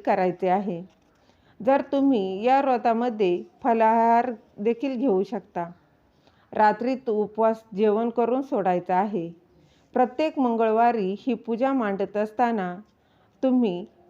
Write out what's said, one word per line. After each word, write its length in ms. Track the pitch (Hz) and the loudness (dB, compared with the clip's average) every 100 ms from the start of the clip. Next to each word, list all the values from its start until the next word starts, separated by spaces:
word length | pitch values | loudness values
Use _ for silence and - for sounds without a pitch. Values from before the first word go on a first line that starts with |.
| 269 | -2
करायचे 420 | 196 185 170 185 | 0 0 0 0
आहे. 340 | 190 190 170 190 _ _ _ _ _ _ - 220 | 0 -2 -8 -10 _ _ _ _ _ _ -4 0
जर 160 | 277 277 | 0 0
तुम्ही 500 | 277 277 233 190 190 | 0 2 2 0 -2
या 160 | 240 269 | 2 2
व्रतामध्ये 800 | 269 240 233 226 247 214 180 180 - _ | 2 0 0 0 -2 0 0 0 -4 _
फलाहार 720 | 262 226 220 226 233 233 247 220 _ - | 0 2 4 4 4 2 0 -8 _ -4
देखील 380 | 214 233 277 247 | -4 -2 -4 -2
घेऊ 260 | 262 190 | 0 0
शकता. 480 | 190 208 - 180 170 - _ _ _ _ _ _ _ | -2 -6 -8 -8 -10 -12 _ _ _ _ _ _ _
रात्री 420 | 214 214 214 240 | 2 2 2 -4
तो 180 | 262 240 214 | -4 -2 -2
उपवास 400 | 208 214 226 220 - 190 | -2 0 0 0 -6 0
जेवण 320 | 220 208 233 | 2 2 0
करून 340 | 233 233 262 | -2 0 -2
सोडायचा 540 | 269 233 185 180 175 185 | -2 -2 0 -2 0 0
आहे. 340 | 208 202 170 170 _ _ _ _ _ | 0 -4 -8 -12 _ _ _ _ _
प्रत्येक 440 | 247 247 254 311 311 | 0 0 0 -2 0
मंगळवारी 760 | 247 226 220 220 240 233 185 202 | 0 2 2 2 2 2 -2 -4
ही 160 | 269 | -4
पूजा 380 | 220 226 226 262 | -4 -4 -2 -2
मांडत 440 | 269 208 196 190 208 | 0 -2 -2 -4 -4
असताना 580 | 214 214 240 220 180 180 - _ _ _ _ _ | -4 -2 -2 0 -4 -8 -16 _ _ _ _ _
तुम्ही 440 | 262 254 226 175 214 _ | 0 2 0 -2 -10 _